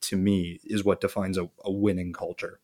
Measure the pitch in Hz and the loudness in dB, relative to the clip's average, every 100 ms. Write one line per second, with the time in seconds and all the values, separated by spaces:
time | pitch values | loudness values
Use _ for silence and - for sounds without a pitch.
0 | - 98 101 95 87 87 - 107 98 90 | -2 2 4 4 2 -6 -4 0 2 2
1 | - 107 95 92 87 _ 95 98 104 90 | 0 -2 -2 -2 -4 _ -6 0 2 2
2 | 87 85 87 90 101 - | -2 -6 -8 -6 -10 -12